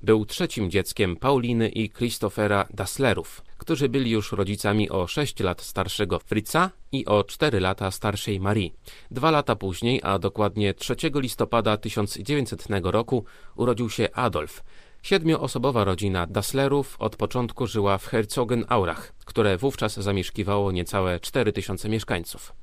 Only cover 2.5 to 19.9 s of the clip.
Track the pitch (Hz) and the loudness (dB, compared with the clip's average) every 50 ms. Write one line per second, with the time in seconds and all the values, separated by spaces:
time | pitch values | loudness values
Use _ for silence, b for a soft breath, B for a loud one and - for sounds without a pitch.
2.5 | 104 98 95 - - 101 101 - - - 139 123 95 85 80 - - - - b | 4 2 2 -2 -4 -8 -6 -6 -2 0 2 2 2 2 -2 -8 -12 -16 -16 b
3.5 | b b - - 165 131 143 135 120 139 131 117 113 110 98 - - 98 98 95 | b b -2 -2 0 2 2 2 2 2 2 2 2 2 0 0 -2 -2 0 0
4.5 | 104 101 - 104 101 107 110 - - 95 90 87 - 156 147 135 - - 98 92 | -2 0 0 2 4 4 2 2 0 -2 -2 0 0 -2 -2 -2 -2 -2 -2 -2
5.5 | 87 - - - - 98 95 - - - 107 90 90 85 - - - 107 101 - | -2 -2 -8 -6 -2 -2 -2 -2 0 -2 0 0 0 -4 -2 0 -2 -2 -2 0
6.5 | - 156 180 190 - - - - - 135 - - 104 104 98 - - - 160 151 | 2 2 2 2 -2 -10 -12 -4 -4 -4 0 2 4 2 2 0 -2 0 0 2
7.5 | 120 98 92 92 95 - 101 95 92 - - 107 101 101 - - 104 95 95 98 | 4 4 2 2 0 0 -2 -4 -4 -2 -2 -2 -2 -2 -2 -2 -2 0 2 2
8.5 | 107 - 95 80 - - B B B B B B - 123 139 160 160 147 143 - | 2 2 2 0 -4 -12 B B B B B B -6 0 2 4 4 4 4 2
9.5 | 113 107 - 95 90 - - 117 135 127 - - 98 95 85 98 - - 104 101 | 0 0 0 -4 -4 0 0 2 2 2 2 0 0 2 0 -2 0 2 0 0
10.5 | - 107 104 98 92 - - - 127 - - 165 131 147 131 123 - - 113 - | 2 0 0 0 0 -2 -4 -4 -4 -2 -2 0 0 0 -2 -2 0 -2 0 2
11.5 | - 117 110 110 107 101 - 110 - 113 104 101 - - 98 110 147 147 127 107 | 2 2 4 4 0 0 -2 -4 -2 -2 -2 -2 -4 -8 -4 0 0 0 0 -2
12.5 | - 85 - - 107 98 85 92 90 107 120 - 131 123 104 B B B B B | -4 -10 -6 -2 -2 0 0 2 2 2 2 2 0 -2 -2 B B B B B
13.5 | B B 120 123 120 110 120 113 - - 113 - - - 123 117 85 82 76 - | B B 0 0 2 0 -2 -4 0 0 0 0 0 0 0 0 0 -2 -4 -4
14.5 | - - - b b b b b b b b - 196 190 156 160 160 - - 127 | -10 -14 -16 b b b b b b b b 0 0 2 4 4 2 2 0 -2
15.5 | - 117 117 139 131 117 101 95 92 87 104 101 92 92 85 80 95 104 101 - | -2 0 0 2 2 4 2 2 2 0 0 0 0 0 -2 0 -2 -2 -2 0
16.5 | - 135 139 139 143 143 131 - - - 110 110 - - 110 101 - 127 120 113 | 0 2 2 4 2 2 0 -2 -6 -4 -4 -4 -2 -2 -2 0 0 0 -2 -2
17.5 | - - 127 104 - 110 101 101 98 95 - - - 110 107 101 - 143 123 107 | -2 -4 -4 -2 0 2 2 2 2 0 -2 0 0 0 0 0 0 -2 0 2
18.5 | 123 117 113 - 120 113 95 85 80 - - - - - - - - - 107 104 | 2 0 2 2 2 2 2 2 0 -4 -8 -14 -16 -18 -18 -6 0 2 4 4
19.5 | 95 87 113 139 135 - 117 107 | 4 4 2 0 0 0 -2 -2